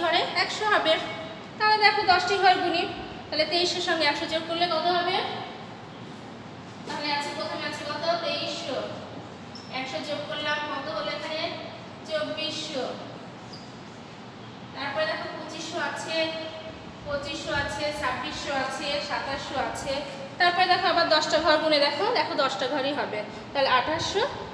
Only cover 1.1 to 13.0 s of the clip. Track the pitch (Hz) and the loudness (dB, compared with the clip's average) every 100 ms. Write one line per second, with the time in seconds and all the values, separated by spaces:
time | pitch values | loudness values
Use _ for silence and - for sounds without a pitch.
1.1 | - - - - - 427 427 415 415 370 | -6 -8 -10 -12 0 4 8 6 6 6
2.1 | 359 - 392 381 370 349 339 392 - - | 6 6 6 6 6 4 2 0 -4 -10
3.1 | - - 302 311 349 349 359 349 330 294 | -12 -4 0 2 2 2 0 0 2 4
4.1 | 302 330 320 330 339 349 320 339 359 359 | 2 0 -2 -2 0 2 2 4 4 4
5.1 | 392 - - - - - - - - - | 2 0 -4 -8 -10 -12 -14 -14 -14 -12
6.1 | - - - - - - - - - 294 | -12 -12 -12 -14 -14 -14 -12 -8 -6 -2
7.1 | 285 - - 311 - 302 - 294 294 330 | -2 -2 -4 -4 -4 -6 -6 -6 -2 0
8.1 | 339 - 294 330 - - - - - - | 0 0 -2 -4 -4 -4 -4 -4 -8 -10
9.1 | - - - - - - 262 262 311 285 | -12 -12 -14 -14 -14 -10 -8 -6 -6 -4
10.1 | 285 - 302 302 302 302 285 285 311 302 | -4 -4 -4 -2 0 -2 -4 -4 -4 -4
11.1 | 294 311 311 339 - - - - - - | -4 -4 -4 -4 -6 -10 -12 -14 -14 -4
12.1 | 208 - 302 311 - - 175 - - | -2 -2 -4 -4 -4 -6 -4 -4 -6